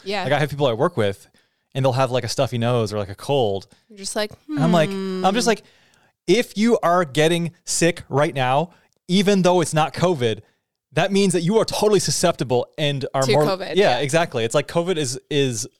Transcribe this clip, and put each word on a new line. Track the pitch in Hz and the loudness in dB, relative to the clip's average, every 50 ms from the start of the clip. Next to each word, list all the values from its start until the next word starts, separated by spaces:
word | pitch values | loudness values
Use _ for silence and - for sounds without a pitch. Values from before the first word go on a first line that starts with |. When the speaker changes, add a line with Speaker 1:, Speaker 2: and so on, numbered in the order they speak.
| - | -10
Speaker 1:
Yeah. | 190 208 202 180 | -8 -6 -4 -2
Speaker 2:
Like, | - 143 | 0 0
I | 139 | 0
have | 151 139 | 0 -2
people | 143 139 147 | -2 0 0
I | 131 113 | 0 2
work | 107 143 180 - | 2 0 0 0
with, | - 107 101 98 - - _ _ _ _ _ _ _ _ _ - | 0 -2 -2 -2 -6 -12 _ _ _ _ _ _ _ _ _ -6
and | 139 131 | -2 0
they'll | 135 120 | 0 2
have, | 131 135 123 | 2 0 0
like, | 123 127 117 | 0 -2 -4
a | 113 | -2
stuffy | - - 139 117 127 120 | -2 -2 -2 -2 -2 -2
nose | 117 120 123 120 113 98 104 | -2 0 0 0 -2 -2 -4
or, | 107 | -6
like, | 101 - | -6 -8
a | 98 | -10
cold. | - - - 143 139 120 104 98 98 - - _ _ _ _ | -10 -6 -2 0 0 0 0 -2 -4 -8 -12 _ _ _ _
Speaker 1:
You're | 220 196 | -20 -14
just | 196 196 - | -14 -10 -6
like, | 226 208 208 - - _ - | -6 -6 -6 -8 -14 _ -8
Speaker 2:
And | 302 285 | -4 -2
I'm | 156 170 175 | 0 2 2
like, | 170 156 151 | 2 2 0
I'm | 196 190 190 190 185 185 180 185 196 | -2 -4 -6 -6 -4 -2 -2 0 0
just | 240 226 | 0 0
Speaker 1:
"Hmm." | 233 | 0
Speaker 2:
like, | 220 - - _ _ _ _ _ _ _ _ _ _ _ _ | -2 -2 -4 _ _ _ _ _ _ _ _ _ _ _ _
"If | - 180 233 233 - - | 2 2 2 2 -2 -2
you | 196 214 233 233 - - | 0 2 2 2 2 2
are | 165 175 180 180 | 2 2 2 0
getting | 139 120 151 151 160 175 170 170 156 - _ _ | 0 0 0 2 2 2 0 -2 -4 -8 _ _
sick | - - - 170 165 175 - - - | -6 -2 0 2 0 0 -2 -6 -4
right | 135 135 147 170 - | 0 0 0 0 0
now, | 135 131 127 131 143 170 175 - _ _ _ _ _ _ - | -2 -2 0 0 0 0 -2 -6 _ _ _ _ _ _ 0
even | 175 196 196 196 208 196 175 | 0 2 4 4 2 4 4
though | 180 180 180 | 4 4 4
it's | 160 - 160 | 2 2 2
not | 160 156 139 - | 0 0 0 0
covid, | - 170 180 180 135 123 113 107 104 - _ _ _ _ _ _ _ _ _ - | 0 0 0 0 0 0 -2 -2 -4 -8 _ _ _ _ _ _ _ _ _ -2
that | 143 180 196 | -2 -2 0
means | 196 196 202 196 180 | 2 2 2 2 2
that | 180 170 | 0 0
you | 165 220 220 | 2 2 2
are | 185 | 2
totally | - - - 208 214 208 185 | 0 0 0 2 2 4 2
susceptible | - - - - - 175 160 - 151 117 127 120 120 - _ - | 2 0 -2 0 0 0 0 0 -2 0 0 0 -2 -2 _ -4
and | 156 143 143 135 127 127 - | -2 -2 -2 -4 -6 -4 -2
are | 139 135 | -2 0
Speaker 1:
To | 127 131 | 2 2
Speaker 2:
more." | 147 151 | 2 2
Speaker 1:
covid, | - 190 185 190 180 - | 2 0 -2 -6 -2 0
Speaker 2:
Yeah, | |
Speaker 1:
yeah. | 180 208 160 123 120 | 2 2 4 2 0
Speaker 2:
exactly. | 143 135 135 165 170 160 - 123 113 | 0 0 0 0 0 0 -2 -4 -2
It's | 113 - | 0 0
like | 151 - - | 0 -2 0
covid | - 170 170 175 190 | -2 -2 -2 0 -2
is, | 156 151 123 127 131 - _ | -2 -2 -4 -6 -8 -8 _
is | 151 143 139 131 120 110 117 - - _ | 0 0 0 0 -2 -4 -8 -10 -12 _